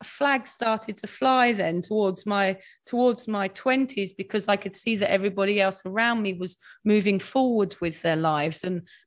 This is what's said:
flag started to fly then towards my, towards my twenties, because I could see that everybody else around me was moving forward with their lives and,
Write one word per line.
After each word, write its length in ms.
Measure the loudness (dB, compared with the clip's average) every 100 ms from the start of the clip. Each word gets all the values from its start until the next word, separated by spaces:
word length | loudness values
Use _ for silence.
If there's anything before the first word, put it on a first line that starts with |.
flag 440 | -14 -4 0 0 -4
started 520 | -4 -2 -2 -4 -12
to 80 | -12
fly 460 | -2 2 4 4
then 280 | 2 0 -2
towards 460 | -2 0 0 -2 -2
my, 320 | 0 0 -2 -10 _
towards 420 | -6 2 2 2 -2
my 220 | -4 -4
twenties, 640 | -2 0 2 0 -2 -6
because 340 | -6 -6 -2 0
I 100 | 0
could 180 | -2
see 220 | -6 -2 0
that 140 | 2
everybody 480 | 2 0 0 0 2
else 220 | 2 0 -4
around 340 | -2 0 0
me 140 | -2
was 240 | -4 -8 -10 -20 -4
moving 340 | 4 4 4 0
forward 560 | 0 2 2 2 0 -2
with 220 | -6 -2
their 140 | 0 2
lives 460 | 2 0 -2 -4
and, 200 | -6 -6 -8 -16